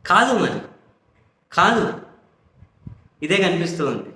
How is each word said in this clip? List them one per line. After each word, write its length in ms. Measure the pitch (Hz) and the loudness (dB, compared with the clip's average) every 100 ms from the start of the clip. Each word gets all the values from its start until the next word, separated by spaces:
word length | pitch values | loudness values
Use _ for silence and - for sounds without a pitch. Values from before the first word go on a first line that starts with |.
| - | 4
కాదు 280 | 190 254 233 | 4 4 2
మరి, 180 | - - - - _ _ _ _ _ _ _ | 0 -4 -12 -20 _ _ _ _ _ _ _
కాదు, 340 | - 196 233 156 - - - _ _ _ _ - _ - - _ _ 151 | 2 2 2 0 -6 -16 -20 _ _ _ _ -20 _ -20 -20 _ _ -2
ఇదే 120 | 196 180 | 0 2
కనిపిస్తూ 380 | 165 165 - 139 | 0 -2 -2 -4
ఉంది 200 | 110 - | -4 -10